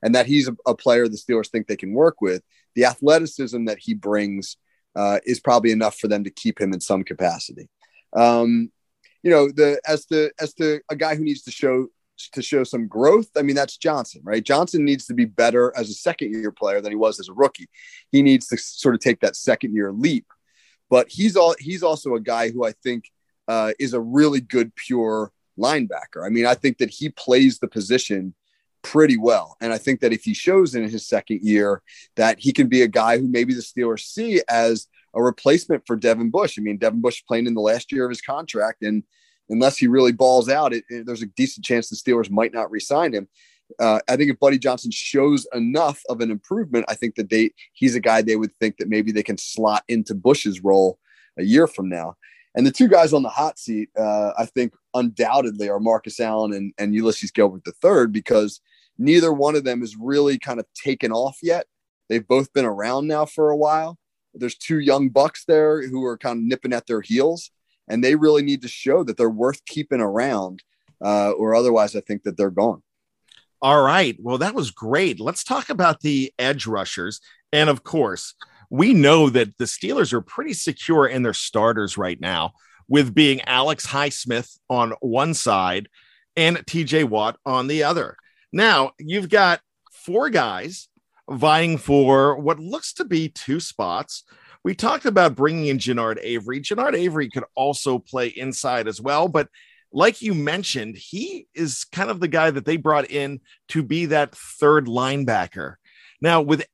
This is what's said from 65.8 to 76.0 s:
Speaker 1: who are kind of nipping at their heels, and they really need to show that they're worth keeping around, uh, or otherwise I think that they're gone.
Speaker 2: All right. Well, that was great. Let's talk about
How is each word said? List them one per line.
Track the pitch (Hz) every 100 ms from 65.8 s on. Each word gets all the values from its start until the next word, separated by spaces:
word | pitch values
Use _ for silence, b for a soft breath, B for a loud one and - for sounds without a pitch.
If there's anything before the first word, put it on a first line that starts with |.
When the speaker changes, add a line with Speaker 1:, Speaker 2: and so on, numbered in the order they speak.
| 131
Speaker 1:
who | 127
are | 127 113
kind | 131 117
of |
nipping | 117 127 123
at | 120 -
their | 110
heels, | - 117 147 165 - _ _ _ -
and | 113
they | 127
really | 151 151 151
need | 143 139
to | 120
show | - 131 175
that | 131 110
they're | 117
worth | 107 123 139
keeping | - 151 147 131
around, | 107 104 135 110 95 92 _ _ _ -
uh, | 104 104 101
or | 98 110 113
otherwise | 123 113 104 104
I |
think | - 104
that | 104 87
they're | 98
gone. | 92 117 87 _ _ _ _ _ b b -
Speaker 2:
All | 135 147
right. | 135 180 151 -
Well, | 117 127
that | 180
was | 226 123
great. | - 110 143 185 101
Let's | 113 175
talk | - 269 -
about | - 175 151